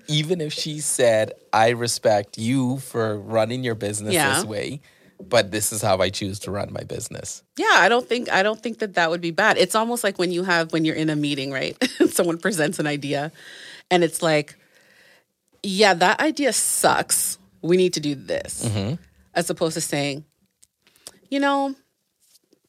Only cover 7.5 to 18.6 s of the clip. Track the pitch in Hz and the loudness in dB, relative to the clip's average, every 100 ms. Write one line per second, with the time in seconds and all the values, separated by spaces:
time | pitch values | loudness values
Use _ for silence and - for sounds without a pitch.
7.5 | - 415 320 185 240 - 240 - 185 202 | -4 2 4 4 2 0 -4 0 0 0
8.5 | 220 240 220 214 180 165 175 170 160 214 | -2 -8 -6 -4 0 0 0 -4 0 2
9.5 | - 180 220 226 240 202 196 180 175 190 | 4 2 2 0 0 -2 0 -2 0 0
10.5 | 170 160 165 156 151 156 147 147 139 135 | 0 2 0 0 0 0 0 -2 -2 -4
11.5 | 135 156 - 254 - 349 - 175 165 - | -4 -6 -2 -2 2 2 2 0 0 -2
12.5 | 185 151 151 151 147 139 143 151 - - | 0 -2 0 -4 -2 -4 -4 -4 -10 -20
13.5 | - - - - 180 165 - 165 151 147 | -20 -20 -12 0 4 4 2 2 2 0
14.5 | - _ _ _ _ _ _ _ _ _ | -12 _ _ _ _ _ _ _ _ _
15.5 | - 202 190 208 175 185 208 302 302 269 | -12 -4 4 6 6 4 4 0 2 0
16.5 | - - - 165 - - - - - _ | 0 -2 2 2 2 0 -2 -2 -6 _
17.5 | - 160 185 180 165 151 135 87 82 - | -8 2 4 2 0 -4 -6 -6 -6 -6
18.5 | - | -6